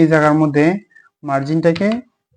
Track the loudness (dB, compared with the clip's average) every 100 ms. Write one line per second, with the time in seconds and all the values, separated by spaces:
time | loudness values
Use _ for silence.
0 | 2 2 2 2 0 0 0 -2 -10 _
1 | _ _ -8 -6 -4 0 0 0 -4 -4
2 | -10 _ _